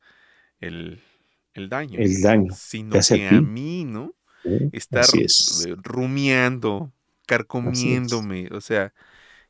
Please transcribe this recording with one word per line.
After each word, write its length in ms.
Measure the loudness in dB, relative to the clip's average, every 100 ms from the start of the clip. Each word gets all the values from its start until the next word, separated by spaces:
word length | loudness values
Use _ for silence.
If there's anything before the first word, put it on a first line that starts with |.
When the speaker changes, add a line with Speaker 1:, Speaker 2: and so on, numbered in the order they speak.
| _ _ _ _ _ -14
Speaker 1:
el, 400 | -12 -10 -12 -16 _ _ _ _ _ -14
el 140 | -8
daño, 300 | -8 -8 0
Speaker 2:
El 200 | 0 4
daño. 300 | 4 4 2 -4
Speaker 1:
sino 380 | -12 -12 0
Speaker 2:
¿Te 40 | 2
hace 200 | 4 4
Speaker 1:
que 80 | 4
Speaker 2:
a 20 |
ti? 60 | 4
Speaker 1:
a 60 |
mí, 440 | 2 -2 -6 -6 -6
¿no? 300 | -8 -10 -16 _ _
Speaker 2:
Sí, 60 | -4 -2 -2
Speaker 1:
Estar, 300 | -4 -2 2
Speaker 2:
así 200 | 4 4
es. 440 | 4 2 2 -2 -4
Speaker 1:
eh, 80 | -8
rumiando, 1000 | -6 -4 -2 0 2 4 4 2 -2 -2 -6
Speaker 2:
Así 40 |
es. 380 | _ _ _ -2
Speaker 1:
carcomiéndome, 1200 | 0 0 -4 -2 0 0 0 0 -4 -4 -6 -8
o 80 | -10
sea, 320 | -2 0 -2 _ _ -20 -20 -20